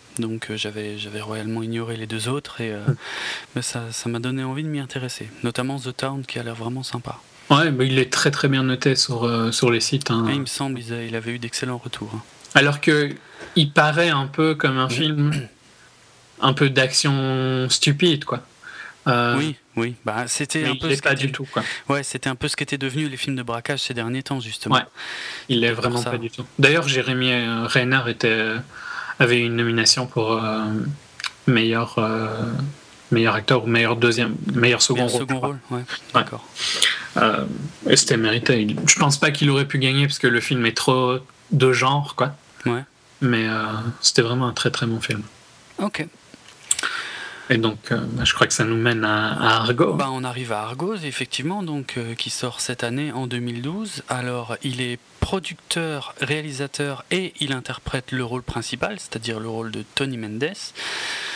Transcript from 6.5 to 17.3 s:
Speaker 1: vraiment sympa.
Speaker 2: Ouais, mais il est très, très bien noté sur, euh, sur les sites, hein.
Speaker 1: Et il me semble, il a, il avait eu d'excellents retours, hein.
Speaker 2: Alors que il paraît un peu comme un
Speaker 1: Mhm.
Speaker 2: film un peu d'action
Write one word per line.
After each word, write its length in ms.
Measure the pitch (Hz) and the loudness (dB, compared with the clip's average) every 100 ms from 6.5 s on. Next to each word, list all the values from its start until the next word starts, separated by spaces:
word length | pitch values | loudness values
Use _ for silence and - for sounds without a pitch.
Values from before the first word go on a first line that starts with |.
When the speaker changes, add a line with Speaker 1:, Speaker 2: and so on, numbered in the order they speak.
| 113 | -6
Speaker 1:
vraiment 260 | 113 131 | -6 -6
sympa. 380 | 131 123 120 - - - - | -6 -8 -8 -12 -14 -8 4
Speaker 2:
Ouais, 200 | 139 165 | 6 6
mais 160 | 131 131 | 4 2
il 140 | 131 | 2
est 120 | 127 | 2
très, 200 | - 156 | 2 2
très 160 | 143 143 | 2 2
bien 160 | 135 | 2
noté 320 | 131 127 139 131 | 2 2 2 4
sur, 280 | - 120 | 2 0
euh, 280 | 120 117 113 | 2 2 2
sur 180 | 113 123 | 4 4
les 100 | 117 | 4
sites, 300 | - 135 - | 2 0 2
hein. 160 | 117 113 | 2 2
Speaker 1:
Et 40 | |
il 60 | 139 | 0
me 60 | 127 | -2
semble, 340 | - 139 131 | -4 -4 -4
il 120 | 113 | -6
a, 120 | 117 | -6
il 100 | 117 | -4
avait 160 | 113 110 | -4 -4
eu 80 | 120 | -6
d'excellents 400 | 120 - 127 123 | -6 -4 -4 -4
retours, 320 | 123 - 104 | -6 -8 -8
hein. 100 | 110 - - - 147 | -8 -10 -18 0 4
Speaker 2:
Alors 240 | 143 143 | 6 4
que 300 | - 151 143 143 - - - - | 4 4 2 -4 -14 -18 -2 2
il 160 | 147 | 4
paraît 360 | 160 151 156 170 | 6 4 4 4
un 180 | 147 135 | 2 0
peu 280 | - 156 | 2 2
comme 240 | 151 143 131 | 2 2 2
un 60 | 131 | 2
Speaker 1:
Mhm. 40 | |
Speaker 2:
film 580 | 120 156 151 147 151 120 - - - - - - - - - | 0 0 2 2 2 -4 -12 -20 -20 -20 -20 -20 -20 -20 0
un 120 | 135 | 2
peu 160 | 143 139 | 4 4
d'action 1000 | 131 131 - 147 139 131 | 4 2 2 2 2 2